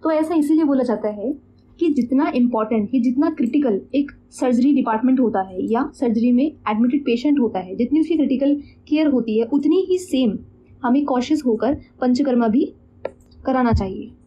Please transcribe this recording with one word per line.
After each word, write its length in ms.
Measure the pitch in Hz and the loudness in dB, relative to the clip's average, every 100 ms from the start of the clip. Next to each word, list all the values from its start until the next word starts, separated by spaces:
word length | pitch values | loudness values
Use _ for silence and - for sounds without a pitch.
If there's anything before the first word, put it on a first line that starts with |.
तो 80 | 320 | 0
ऐसा 240 | 311 311 339 | 0 0 0
इसीलिए 280 | 294 311 | 2 2
बोला 200 | 311 269 | 2 0
जाता 260 | - 208 214 | 0 -2 -4
है 240 | 208 208 302 _ _ _ - | -6 -8 -8 _ _ _ -4
कि 100 | 339 | -2
जितना 400 | 269 233 262 320 294 | 0 0 0 0 2
important, 540 | 240 220 214 226 202 | 0 0 -2 -2 0
कि 80 | 262 | 0
जितना 300 | 240 247 302 | 0 0 -2
critical 500 | 320 233 294 285 196 - 269 | 0 -2 0 0 -2 -2 -4
एक 160 | 285 - _ | -4 -8 _
surgery 400 | - 262 240 262 | -4 0 2 2
department 460 | 277 226 220 254 262 | 2 0 0 2 2
होता 220 | 233 202 | 2 0
है 240 | 190 185 196 | -4 -6 -2
या 240 | 226 285 - | -2 -2 -2
surgery 360 | 247 226 240 | -2 0 2
में 140 | 247 294 | 2 0
admitted 560 | - - 214 247 285 285 | -2 -6 0 2 0 0
patient 340 | 233 294 285 | 0 2 2
होता 200 | 226 190 | 2 -2
है, 160 | 180 190 | -8 -4
जितनी 240 | 247 294 | 0 0
उसकी 160 | 311 320 | 0 0
critical 400 | 269 262 277 285 - - - | 0 0 0 0 -4 -20 -4
care 200 | 302 311 | 0 2
होती 300 | 262 226 214 | 0 0 -2
है, 60 | 233 | 0
उतनी 400 | 285 294 359 381 | 0 2 0 2
ही 80 | 370 | -2
same 400 | - 269 247 190 - - - - | -2 0 0 -2 -10 -20 -20 -8
हमें 200 | 247 262 285 | 0 0 0
cautious 380 | 254 247 302 254 | -2 -2 -2 0
होकर 320 | 220 226 294 - _ | 0 0 -4 -8 _
पंचकर्मा 460 | 254 247 277 247 233 | 0 2 2 2 2
भी 180 | 220 359 - _ - - - _ - - | 2 0 -6 _ -16 -16 -16 _ -12 -4
कराना 280 | 254 247 | 0 2
चाहिए 380 | 214 196 208 - - | 2 0 -6 -14 -18